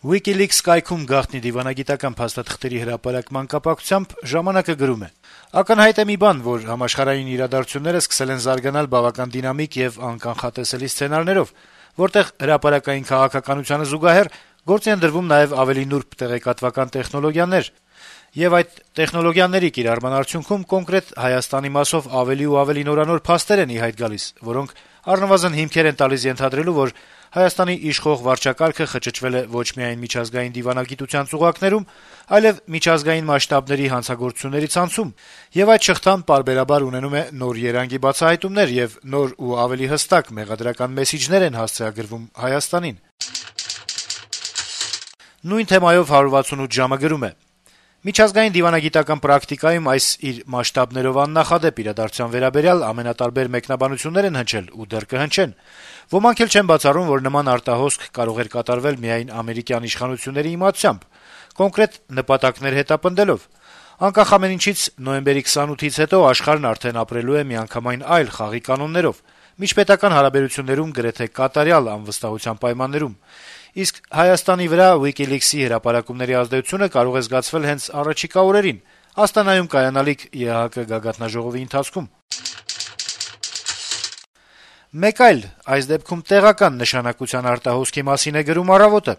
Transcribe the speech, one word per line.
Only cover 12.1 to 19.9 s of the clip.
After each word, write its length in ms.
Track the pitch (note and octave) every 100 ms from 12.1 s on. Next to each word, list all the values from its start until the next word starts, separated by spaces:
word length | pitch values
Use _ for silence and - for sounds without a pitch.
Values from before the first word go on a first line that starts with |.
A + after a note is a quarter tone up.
| G#3 G3 _ C#3
հրապարակային 640 | D3 D3 C#3+ C#3 C#3 C3
քաղաքականությանը 800 | C3 C3+ C3+ B2+ C#3+ C3+ D3 D3
զուգահեռ 420 | D3+ E3+ F3 G3+ - _ _ -
գործի 240 | G#3 A3
են 80 | G3+
դրվում 260 | E3 D#3 F3
նաև 240 | D3 D3 C#3 C3
ավելի 200 | C3+ C3+
նուրբ 200 | C#3+ A#2+ -
տեղեկատվական 720 | B2 A#2+ B2 B2 B2+ B2+ C3
տեխնոլոգիաներ, 720 | C3+ B2 C#3+ D3+ D#3 F3 F#3 - _ _ _ - - _ C#3
և 140 | F3
այդ 160 | F3 E3+ - _ -
տեխնոլոգիաների 680 | D#3 E3+ E3+ E3+ F3+ F#3 F3+
կիրառման 440 | - A2+